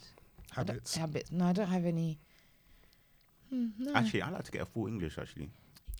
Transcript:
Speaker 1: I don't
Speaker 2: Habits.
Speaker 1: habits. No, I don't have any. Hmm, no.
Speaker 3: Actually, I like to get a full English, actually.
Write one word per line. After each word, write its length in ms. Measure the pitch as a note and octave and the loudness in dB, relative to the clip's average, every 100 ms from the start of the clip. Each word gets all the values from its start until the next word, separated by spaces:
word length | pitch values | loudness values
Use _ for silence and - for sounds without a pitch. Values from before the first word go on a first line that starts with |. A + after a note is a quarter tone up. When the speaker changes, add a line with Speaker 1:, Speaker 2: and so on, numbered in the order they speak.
| - - - - - - | -20 -20 -20 -20 -8 -2
Speaker 1:
I 80 | |
don't 40 | A#2 | -2
Speaker 2:
Habits. 280 | A#2 - D#3+ | -2 -2 -2
Speaker 1:
habits. 360 | D#3+ C#3+ - | 0 -2 -2
No, 140 | E3 F3 | 4 4
I 80 | |
don't 140 | F3+ F#3+ | 4 4
have 180 | F3+ F3 | 2 4
any. 340 | E3 E3 D#3 - - - _ _ - - - _ _ _ _ - | 2 0 -2 -10 -20 -20 _ _ -20 -20 -20 _ _ _ _ -6
Hmm, 180 | C4 A#3 G#3 | 0 0 0
no. 140 | C4 C#4+ | 2 4
Speaker 3:
Actually, 260 | A3+ G#2+ | 4 2
I 80 | G#2 | 0
like 140 | F3+ | -4
to 80 | - | -4
get 100 | - | -6
a 40 | - | -4
full 220 | A2+ G#2+ | -2 -2
English, 300 | A2 E2 - | -2 -4 -4
actually. 320 | - - D2+ - - - - - | -8 -8 -10 -12 -20 -18 -10 -10